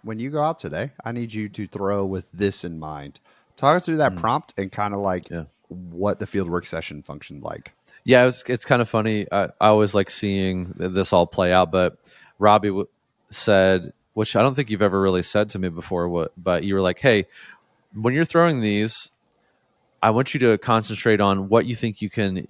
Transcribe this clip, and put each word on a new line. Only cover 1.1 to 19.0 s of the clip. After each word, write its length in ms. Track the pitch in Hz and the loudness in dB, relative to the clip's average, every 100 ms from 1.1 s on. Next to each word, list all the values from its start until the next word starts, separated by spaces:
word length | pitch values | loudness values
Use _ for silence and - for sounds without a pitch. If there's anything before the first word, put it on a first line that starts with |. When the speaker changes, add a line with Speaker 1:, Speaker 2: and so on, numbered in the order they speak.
Speaker 1:
need 220 | 120 120 | -8 -8
you 160 | 107 107 | -8 -8
to 180 | 107 101 | -8 -10
throw 380 | 101 98 101 | -4 -2 -2
with 220 | 98 95 - | -2 -4 -8
this 300 | 85 101 - | -2 -2 -2
in 160 | 87 80 | -8 -10
mind." 400 | 78 76 71 - _ _ _ - | -10 -12 -14 -20 _ _ _ -2
Talk 220 | 139 170 | 2 2
us 80 | 175 | 0
through 100 | 160 | 0
that 160 | 139 | 0
Speaker 2:
Mm. 80 | 92 | 0
Speaker 1:
prompt 340 | 110 139 - - | -2 -2 -4 -8
and 120 | 98 | -8
kinda, 280 | - 104 101 | -4 -4 -2
like, 320 | 101 92 - | -2 -4 -6
Speaker 2:
Yeah. 140 | 85 76 _ - | -10 -12 _ -20
Speaker 1:
what 520 | 90 90 85 101 - | -16 -14 -4 -2 -2
the 60 | 95 | -4
fieldwork 400 | 98 87 87 - | -4 -2 -4 -4
session 360 | 82 - 76 | -8 -10 -12
functioned 400 | 71 73 - 73 | -16 -18 -16 -14
like. 300 | 71 - - _ _ _ | -12 -14 -16 _ _ _
Speaker 2:
Yeah, 220 | - 127 127 | 4 6 6
it's, 180 | 120 - | 2 -4
it's 180 | 123 | -6
kinda 200 | - 123 | 2 2
funny. 420 | 117 113 110 107 98 | 2 0 0 -2 -2
I, 140 | 101 95 - | -2 -2 2
I 80 | 104 | 4
always 260 | 107 104 | 6 4
like 160 | 101 98 | 2 -2
seeing 640 | - 104 98 95 92 87 | -2 -2 0 -2 -2 -6
th-, 180 | 85 90 | -8 -4
this 200 | 92 92 | -2 2
all 140 | 92 85 | 4 2
play 260 | - 90 | 2 2
out, 200 | 90 87 | 4 4
but 260 | 92 90 - _ _ _ - | 2 0 -2 _ _ _ 0
Robbie 300 | 104 104 101 | 4 6 4
w-, 200 | 95 - _ _ _ _ | -2 -6 _ _ _ _
said, 640 | - - 98 95 95 85 - _ | -4 2 4 6 2 -2 -16 _
which 240 | - 110 101 | -6 -2 2
I 60 | |
don't 120 | 127 | 2
think 160 | 135 120 | 2 -4
you've 120 | 104 | 0
ever 180 | 101 95 | 2 2
really 240 | 95 90 | 2 0
said 260 | 87 104 104 | 0 -2 -2
to 80 | 98 | -4
me 100 | 92 | -6
before, 400 | 82 - 90 87 | -6 -6 -4 -2
what, 240 | 87 80 - | -2 -4 -4
but 260 | 90 87 | -2 -2
you 140 | 95 95 | 0 0
were 40 | |
like, 200 | 92 90 | 0 0
"Hey, 260 | 139 107 90 - - - _ _ _ | 2 2 0 -10 -20 -20 _ _ _
when 220 | 107 113 | -6 -2
you're 100 | 135 | 0
throwing 360 | 165 170 170 143 | 0 2 2 2
these, 500 | 110 104 110 - | 0 0 -2 -6